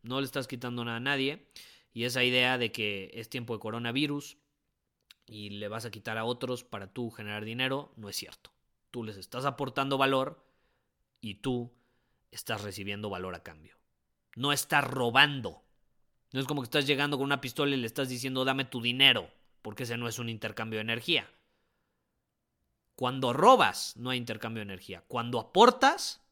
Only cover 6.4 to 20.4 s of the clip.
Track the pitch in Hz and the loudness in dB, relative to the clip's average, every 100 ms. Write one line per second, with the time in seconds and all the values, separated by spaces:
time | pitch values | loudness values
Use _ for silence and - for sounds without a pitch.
6.4 | 127 123 - 104 98 - 117 - 104 107 | -4 -6 -6 -12 -10 -8 -8 -8 -8 -6
7.4 | 107 117 131 135 143 - 104 - - - | -6 -2 -2 -2 -4 -12 -10 -8 -10 -14
8.4 | - _ _ _ _ - 110 98 - 123 | -20 _ _ _ _ -8 -8 -10 -10 -6
9.4 | 139 131 135 139 139 135 135 135 131 - | -4 -2 -4 -2 0 2 4 4 0 -6
10.4 | _ _ _ _ _ _ _ _ 110 101 | _ _ _ _ _ _ _ _ -12 -6
11.4 | 135 123 120 - _ _ _ _ _ - | -2 -2 -4 -12 _ _ _ _ _ -14
12.4 | - 107 104 95 98 101 107 92 92 87 | -8 -6 -6 -8 -6 -6 -4 -4 -6 -8
13.4 | - 78 78 _ _ _ _ _ _ - | -12 -20 -20 _ _ _ _ _ _ -4
14.4 | 139 143 - 147 131 135 120 123 147 139 | -2 0 2 2 2 2 4 6 6 4
15.4 | 101 - _ _ _ _ _ _ _ 131 | -6 -10 _ _ _ _ _ _ _ -4
16.4 | 135 147 117 151 139 139 143 139 139 139 | -2 -2 0 0 2 2 2 0 0 -2
17.4 | 131 - 143 135 113 - 135 123 131 131 | -2 -2 0 0 -2 -2 -4 -4 -4 0
18.4 | 131 135 131 123 120 127 139 110 82 - | 0 0 -2 -2 -2 6 8 8 0 -10
19.4 | _ _ 107 104 120 117 117 110 117 110 | _ _ -12 -8 -6 -4 -4 -4 -6 -6